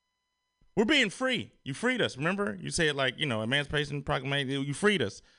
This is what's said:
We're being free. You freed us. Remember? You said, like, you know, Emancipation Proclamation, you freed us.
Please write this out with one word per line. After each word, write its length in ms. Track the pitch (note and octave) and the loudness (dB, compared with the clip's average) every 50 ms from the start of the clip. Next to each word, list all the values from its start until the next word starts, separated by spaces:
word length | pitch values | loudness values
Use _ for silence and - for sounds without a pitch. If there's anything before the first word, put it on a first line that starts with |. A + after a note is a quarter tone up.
| _ _ _ _ _ _ _ _ _ _ _ _ _ _ _ | _ _ _ _ _ _ _ _ _ _ _ _ _ _ _
We're 100 | - A#3 | 2 4
being 260 | A3 D#4+ C#4+ B3 G3 | 6 6 4 4 2
free. 400 | - - B3+ C4 B3+ F#3+ G2+ - - _ - | 0 -2 -2 0 0 -2 -4 -6 -12 _ -10
You 120 | - C#3 | -10 -4
freed 260 | - - A#3+ B3+ A#3 | -2 0 0 2 2
us. 160 | D#3 G#2+ A#2 | 2 0 0
Remember? 400 | B2+ D3 E3+ F#3+ G3 G3+ G#3 G3+ F#3 | -2 -2 0 0 0 -2 -4 -4 -6
You 120 | D#3+ C#3+ | -8 -4
said, 240 | C#3+ - E3 D3+ C#3+ | -2 0 2 2 2
like, 240 | C#3 C3+ B2+ A#2 - | 2 0 0 0 -2
you 80 | D#3 | -2
know, 160 | C#3+ A#2 G#2+ A2 | -2 0 0 0
Emancipation 580 | A2+ C3 C#3+ D3 - D3+ D3 D3 C#3+ D3 C#3+ | 0 0 0 0 0 -2 -2 -2 -2 -4 -4
Proclamation, 600 | C#3 - D3 C#3+ B2+ C3+ C#3 C#3+ C#3 B2+ C#3 C#3 C#3 | -2 -2 -2 -2 -2 -2 -2 -2 0 0 -2 -2 -2
you 100 | C#3+ C#3+ | -4 -2
freed 300 | - G3 G#3 G#3 F3 B2 | 2 2 2 4 2 0
us. 180 | G2 - - - _ _ | -2 -4 -8 -16 _ _